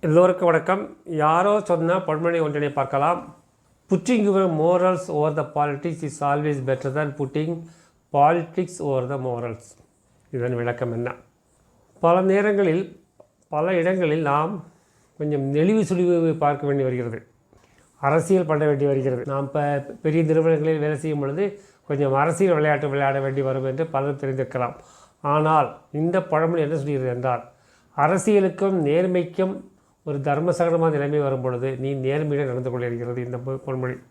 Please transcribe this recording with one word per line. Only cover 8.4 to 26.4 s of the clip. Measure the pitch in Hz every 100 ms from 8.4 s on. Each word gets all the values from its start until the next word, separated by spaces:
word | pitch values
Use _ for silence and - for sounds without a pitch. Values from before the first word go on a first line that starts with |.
| 165 - 185 - 147
over | 135 127
the | 139 127
morals. | 120 120 113 - - _ _ _ _ _ 131
இதன் | 120 120
விளக்கம் | 120 120 120 113
என்ன? | 120 - _ _ _ _ _ _ _ _ 165
பல | 180 190
நேரங்களில், | 196 202 202 196 160 196 - _ _ - _ _ 151
பல | 165 185
இடங்களில் | 165 185 170 156 151
நாம் | 143 160 196 - _ _ _ _ _
கொஞ்சம் | 151 147 139 143
நெளிவு | 170 220 185
சுழிவு | 185 175 175 165 160 147
பார்க்க | 147 147
வேண்டி | 139 131
வருகிறது, | 123 117 113 - _ _ _ _ _ _ _
அரசியல் | 139 156 165 185 160
பண்ண | 156 151
வேண்டி | 143 143
வருகிறது. | 139 131 123 120
நாம் | 139 139
இப்ப | 147 143 143 135 - 156
பெரிய | 156 160
நிறுவனங்களில் | 160 160 160 156 156 151
வேலை | 151
செய்யும் | 156 147 139
பொழுது | 147 202 - - _ _
கொஞ்சம் | 143 143 135
அரசியல் | 151 160 190 160
விளையாட்டு | 151 143 143 139
விளையாட | 139 139 135
வேண்டி | 135 135
வரும் | 131 131
என்று | 131 165
பலர் | 139 139 139
தெரிந்திருக்கலாம். | 135 131 127 131 123 - - - - _ 143 147
ஆனால் | 156 156 127 - _ 147
இந்த | 160 185 175
பழமொழி | 156